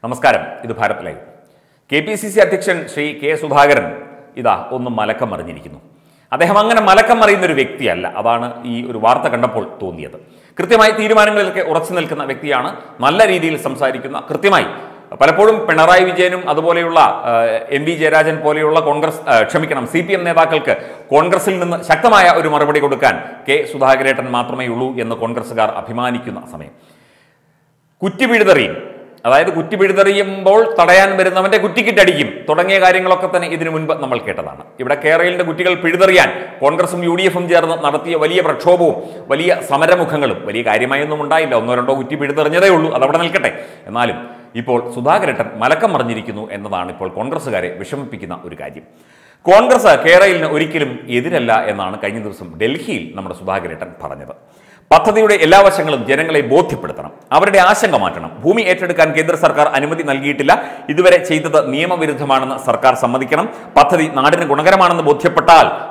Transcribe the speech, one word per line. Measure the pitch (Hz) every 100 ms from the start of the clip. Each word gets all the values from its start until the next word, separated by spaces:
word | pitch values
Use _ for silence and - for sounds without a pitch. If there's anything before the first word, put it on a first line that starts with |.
നമസ്കാരം, | 120 123 139 104 - -
ഇത് | 117 113
ഭാരത് | 104 - 87
ലൈവ്. | 73 - - _ _ _ _ _
കെ | 143
പി | 160 214
സി | 214
സി | 196
അധ്യക്ഷൻ | 185 185 202 170 -
ശ്രീ | - 147 147
കെ | 143 156
സുധാകരൻ | 156 143 143 135 87 - - - - -
ഇതാ | 117 95 - 127
ഒന്ന് | 123 113
മലക്കം | 107 113 120
മറിഞ്ഞിരിക്കുന്നു. | 92 85 76 - 73 _ _ _ _ _
അദ്ദേഹം | - 170 202
അങ്ങനെ | 214 226 202
മലക്കം | 196 220 233
മറിയുന്ന | 214 202 180
ഒരു | 139
വ്യക്തിയല്ല. | 127 - 120 85 90 90
അതാണ് | 110 117 120 123 123
ഈ | 117 123
ഒരു | 113
വാർത്ത | 110 127 151
കണ്ടപ്പോൾ | 123 120 107 95 -
തോന്നിയത്. | 92 85 - - _ _ _ -
കൃത്യമായി | 175 226 220 214
തീരുമാനങ്ങളിലൊക്കെ | 214 220 208 208 190 180 160
ഉറച്ചു | 160 160 180
നിൽക്കുന്ന | 151 156 135
വ്യക്തിയാണ്, | 131 147 131 139 214 - - 127
നല്ല | 180 214
രീതിയിൽ | 185 160 151 139
സംസാരിക്കുന്ന, | 127 135 127 135 139 -
കൃത്യമായി | 156 196 180 107 - - - - -
പലപ്പോഴും | 147 156 214 220 226
പിണറായി | 160 160 180 185
വിജയനും | 170 180 180 175
അതുപോലെയുള്ള, | 151 165 170 170 165 127 - -
ആ, | 117 117 110 - 139
എം | 151
വി | 165
ജയരാജൻ | 156 156 156 156
പോലെയുള്ള | 139 151 151 160 156
കോൺഗ്രസ്, | 147 156 156 -
ആ, | 117 107
ക്ഷമിക്കണം, | 165 156 143 120
സി | 165 175
പി | 185
എം | 175
നേതാക്കൾക്ക് | 165 160 160 143 - - - -
കോൺഗ്രസിൽ | 143 170 185 202 185
നിന്ന് | 175 170 -
ശക്തമായ | 156 240 208 180 165
ഒരു | 156
മറുപടി | 147 147 147
കൊടുക്കാൻ | 139 131 131 87 - - -
കെ | 143 147
സുധാകരേട്ടൻ | 139 135 135 135 131 131 123
മാത്രമേ | 120 123 127
ഉള്ളൂ | 117 127 123
എന്ന് | 113 113
കോൺഗ്രസ്സുകാർ | 113 120 113 113 107 -
അഭിമാനിക്കുന്ന | - 117 123 120 120 98 -
സമയം. | 80 73 _ _ _ _ _ _ _ _ _ _ _ _ _
കുറ്റി | 190 185 254
പിഴുതെറിയും, | 233 196 160 104 - - - - - 117
അതായത് | 135 170 165
കുറ്റി | - 202
പിഴുതെറിയുമ്പോൾ | 196 190 196 202 196 190 190 214 226 226
തടയാൻ | 196 185 196 190
വരുന്നവന്റെ | 185 185 190 208
കുറ്റിക്കിട്ടടിക്കും | 208 - 214 202 185 143 123 - -
തുടങ്ങിയ | 156 180 196
കാര്യങ്ങളൊക്കെ | 185 185 185 185 185
തന്നെ | 175 170 165
ഇതിനു | 165
മുൻപ് | 156 156 147
നമ്മൾ | 135 120 107
കേട്ടതാണ്. | 87 76 69 - _
ഇവിടെ | 127 143
കേരളിന്റെ | 151 165 175 180 175
കുറ്റികൾ | 156 180 180
പിഴുതെറിയാൻ | 175 175 190 180 120 - - -
കോൺഗ്രസും | 139 165 175 180 170
യു | 175
ഡി | 190
എഫും | 175 170
ചേർന്ന് | 170 165 160 151
നടത്തിയ | 151 170 165
വലിയ | 151 180 165
പ്രക്ഷോഭവും | 135 - 180 170 135 - - -
വലിയ | 139 175 156 -
സമരമുഖങ്ങളും | 139 160 180 165 151 135 90 104
വലിയ | 107 117
കാര്യമായൊന്നും | 107 127 139 151 151
ഉണ്ടായില്ല. | 143 160 156 123
ഒന്നോ | 117 123
രണ്ടോ | 123 135
കുറ്റി | 127 147
പിഴുതെറിഞ്ഞതേ | 143 143 151 170 196 175
ഉള്ളൂ, | 160 127
അതവിടെ | 131 165
നിൽക്കട്ടെ. | 170 190 117 - - - -
എന്നാലും | 113 120 - - - - -
ഇപ്പോൾ | 120 120 120
സുധാകരേട്ടൻ | 123 127 190 185 123 - 110
മലക്കം | 123 160 220
മറിഞ്ഞിരിക്കുന്നു | 165 117 113 110 104 107 101
എന്നതാണ് | 104 92 90
ഇപ്പോൾ | 87 92 95
കോൺഗ്രസ്സുകാരെ | 120 160 135 104 90 90
വിഷമിപ്പിക്കുന്ന | 95 139 135 107 87 87 87
ഒരു | 76
കാര്യം. | 69 71 - _ _ _ _ _ -
കോൺഗ്രസ് | 196 247 254 214 185 160
കേരളിന് | 180 196 175 160
ഒരിക്കലും | 147 160 160 139 123 - 123
എതിരല്ല | 143 175 120 110 110
എന്നാണ് | 101 92 101
കഴിഞ്ഞ | 101 110 104
ദിവസം | 95 90 80
ഡൽഹിയിൽ | 110 160 202 135 82 98
നമ്മുടെ | 95 87
സുധാകരേട്ടൻ | 95 95 87 80 90 82
പറഞ്ഞത്. | 73 71 67 - _ _ _ _ _
പദ്ധതിയുടെ | 160 214 214 220 202
എല്ലാ | 160 190
വശങ്ങളും | 196 - 156 139 113
ജനങ്ങളെ | 139 160 156 120
ബോധ്യപ്പെടുത്തണം, | 143 175 123 80 - 71 - _ 143
അവരുടെ | 190 285 180
ആശങ്ക | 208 214 135
മാറ്റണം. | 92 85 82 82
ഭൂമി | 139 226 196
ഏറ്റെടുക്കാൻ | 180 180 170 156 151
കേന്ദ്ര | 160 160
സർക്കാർ | 160 139 147 135
അനുമതി | 147 165 147
നൽകിയിട്ടില്ല, | 135 143 143 139 185 - - -
ഇതുവരെ | 151 180 175 175
ചെയ്തത് | 156 156 151 120
നിയമവിരുദ്ധമാണെന്ന് | 135 175 175 160 135 139 135 131 131 -
സർക്കാർ | 117 135 127
സമ്മതിക്കണം. | 123 127 131 156 208 - - -
പദ്ധതി | 175 180 156 139
നാടിന് | 139 170 160
ഗുണകരമാണെന്ന് | 143 160 190 180 165 151
ബോധ്യപ്പെട്ടാൽ | 147 175 - 165 165 127 - -